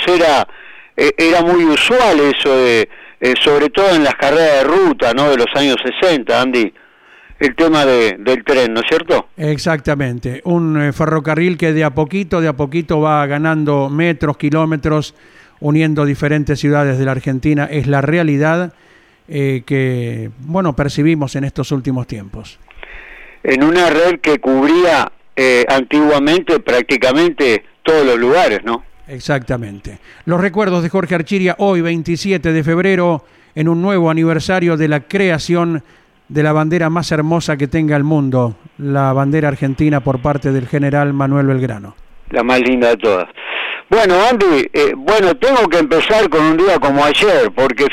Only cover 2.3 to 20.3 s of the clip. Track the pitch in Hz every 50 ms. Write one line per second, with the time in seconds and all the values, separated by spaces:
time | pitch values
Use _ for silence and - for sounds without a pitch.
2.3 | 127 - - 147 131 131 127 123 117 113 101 - - - - - - - - 127
3.3 | 127 - - 156 147 143 147 147 - 190 196 196 175 160 147 135 120 - 147 139
4.3 | 147 165 165 156 143 135 135 135 156 196 190 165 139 - 131 117 117 135 147 147
5.3 | 139 120 117 107 - 143 143 139 127 - - 127 120 - 190 185 160 135 107 -
6.3 | 117 120 127 131 123 123 110 90 - _ _ _ _ _ _ _ - - - -
7.3 | - - 151 135 127 - 165 160 160 151 143 135 127 120 113 107 92 92 104 123
8.3 | 131 120 107 - 143 131 123 113 113 117 113 - 160 165 165 - 160 117 - -
9.3 | - - 156 151 151 135 - 175 160 147 - 208 196 143 139 127 120 120 - 127
10.3 | 123 139 - 180 170 175 165 160 156 147 147 147 - - 160 156 160 156 135 156
11.3 | 156 156 170 180 180 151 175 160 156 156 156 147 127 156 156 135 185 196 196 160
12.3 | 190 170 165 156 143 131 147 135 151 170 160 - 170 151 151 156 151 147 143 139
13.3 | 143 147 156 160 160 156 151 147 147 139 135 139 143 156 170 170 160 - 165 147
14.3 | 139 - 147 147 147 160 160 160 160 143 - 156 156 151 147 - - _ _ -
15.3 | - - - _ _ - 147 147 151 156 160 156 151 151 147 143 139 - 147 147
16.3 | 151 151 139 147 143 123 147 143 147 147 143 139 131 131 135 135 131 131 - 143
17.3 | 131 127 120 151 151 147 143 143 151 147 120 139 143 135 135 143 160 175 170 151
18.3 | 143 139 151 156 165 175 180 170 - _ _ _ _ _ _ _ _ _ _ -
19.3 | 156 143 139 139 135 123 117 - 143 135 131 127 127 123 120 117 117 113 110 110